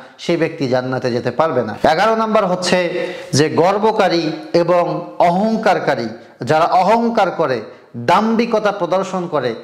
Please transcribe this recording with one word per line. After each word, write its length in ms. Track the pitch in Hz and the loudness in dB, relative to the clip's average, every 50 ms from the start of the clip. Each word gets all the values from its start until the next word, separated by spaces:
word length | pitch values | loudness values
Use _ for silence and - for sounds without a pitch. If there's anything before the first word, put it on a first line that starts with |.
| - - - - | -14 -20 -20 -8
সেই 180 | - - 170 | -4 -2 0
ব্যক্তি 320 | 165 165 156 160 - 139 123 | 0 0 -2 -2 -4 -2 0
জান্নাতে 420 | 123 127 123 131 131 123 117 127 | 0 0 0 -2 -4 -4 -2 -2
যেতে 200 | 117 120 113 123 | -2 -2 -4 -2
পারবে 320 | 120 - 156 165 135 123 113 | 0 0 0 0 0 0 -2
না। 300 | 107 104 - - 143 160 | -2 -2 0 2 2 2
এগারো 240 | 165 202 220 226 | 4 2 2 2
নাম্বার 300 | 220 226 220 208 220 202 | 0 0 2 2 2 2
হচ্ছে 600 | 180 180 180 - - 185 180 175 165 175 175 170 - - - - - - | 2 0 -2 0 0 2 2 2 0 -2 -4 -6 -6 -8 -10 -8 -2 0
যে, 160 | 127 156 151 | 2 2 2
গর্বকারী 840 | 120 143 160 185 196 208 208 220 214 214 196 180 165 170 160 156 156 - - - - | 2 2 2 2 2 2 2 2 2 2 2 2 2 0 -2 -2 -4 -6 -6 0 0
এবং 600 | 170 170 165 180 175 170 170 156 - - - - - | 2 2 4 2 2 2 0 -2 -6 -8 -8 -2 0
অহংকারকারী, 880 | 165 175 170 185 214 220 226 202 - 208 175 165 - 165 143 120 120 110 110 - - - - - 143 | 2 2 2 2 0 0 -2 0 0 0 0 2 0 -2 -2 -2 -4 -8 -10 -14 -18 -20 -14 -8 -2
যারা 200 | 135 151 156 165 | 0 2 2 2
অহংকার 640 | - - 180 185 190 220 233 233 233 226 220 196 175 | 2 2 2 4 4 2 2 2 0 0 0 0 0
করে, 300 | 170 - 160 139 127 113 107 - - - - _ - | 0 -2 -2 -2 -2 -4 -6 -10 -16 -20 -20 _ -14
দাম্ভিকতা 760 | 120 120 139 170 196 214 226 226 220 240 - 220 214 208 202 190 | -4 0 2 2 2 2 2 0 0 0 0 0 0 0 -2 -2
প্রদর্শন 560 | - 175 165 180 190 190 190 - 185 175 160 | -2 -2 -2 0 -2 -2 -4 -4 -6 -6 -4
করে, 260 | 151 143 123 123 110 - | -4 -2 -2 -4 -4 -6